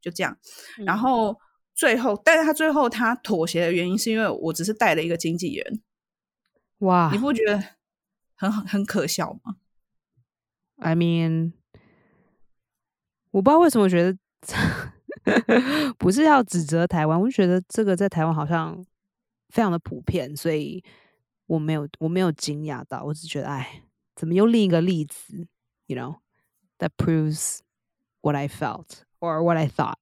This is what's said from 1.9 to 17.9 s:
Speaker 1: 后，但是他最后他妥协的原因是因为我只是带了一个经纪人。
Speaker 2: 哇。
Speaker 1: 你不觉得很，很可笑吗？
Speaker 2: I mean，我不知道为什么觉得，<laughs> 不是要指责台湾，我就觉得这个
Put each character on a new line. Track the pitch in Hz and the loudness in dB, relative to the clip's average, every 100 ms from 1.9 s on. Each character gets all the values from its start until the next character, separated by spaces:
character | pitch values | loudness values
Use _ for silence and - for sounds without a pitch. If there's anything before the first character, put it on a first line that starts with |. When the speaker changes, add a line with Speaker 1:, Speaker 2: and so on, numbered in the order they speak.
| 233 | 2
Speaker 1:
后， | 240 208 | 0 0
但 | - 330 | 4 4
是 | |
他 | 311 | 4
最 | 302 311 | 2 2
后 | 302 247 | 2 0
他 | 226 233 240 | 0 -2 -2
妥 | - 190 160 | -2 -2 0
协 | 165 | 0
的 | 175 | 0
原 | 180 180 | 0 0
因 | 196 | -2
是 | - | 0
因 | 220 | 0
为 | 214 | -2
我 | 120 165 | -2 -6
只 | 160 | -4
是 | 180 | -4
带 | 220 220 160 | 0 2 2
了 | |
一 | 165 | 0
个 | 170 | -2
经 | 165 170 | -2 -4
纪 | 175 - | -4 -6
人。 | - 220 _ _ _ _ _ _ _ _ _ _ | -8 -12 _ _ _ _ _ _ _ _ _ _
Speaker 2:
哇。 | 196 180 165 | 4 4 4
Speaker 1:
你 | 202 | 2
不 | 269 | 0
觉 | 240 220 | 0 0
得 | 208 196 _ _ _ _ _ _ _ | 0 -4 _ _ _ _ _ _ _
很， | 196 | -4
很 | 214 190 202 202 | -2 -2 -4 -2
可 | 208 160 | -2 -2
笑 | - 160 - | -4 -6 -8
吗？ | - 202 _ _ _ _ _ _ _ _ _ _ _ _ | -14 -16 _ _ _ _ _ _ _ _ _ _ _ _
Speaker 2:
I | 170 165 | -2 2
mean， | 170 165 165 160 165 - _ - _ _ _ _ _ _ _ _ _ _ _ _ _ _ _ | 2 2 0 0 -2 -6 _ -20 _ _ _ _ _ _ _ _ _ _ _ _ _ _ _
我 | 196 | 2
不 | 196 | 4
知 | |
道 | 311 | 6
为 | 339 | 6
什 | 247 | 6
么 | 196 | 4
觉 | 175 | 4
得， | 175 190 _ _ - - - - - - - 571 - | 2 -2 _ _ -12 -4 -2 -2 -10 -18 -18 -6 0
<laughs> | - - 233 254 294 294 233 | 0 4 2 2 -2 -2 0
不 | 180 | 0
是 | 208 | 4
要 | 311 294 | 4 4
指 | 214 175 | 2 -4
责 | 151 165 175 | -2 0 0
台 | 175 156 | 0 0
湾， | 165 | 2
我 | 220 | 0
就 | |
觉 | 262 180 | 2 2
得 | 180 180 | 2 0
这 | - | -2
个 | 208 | 0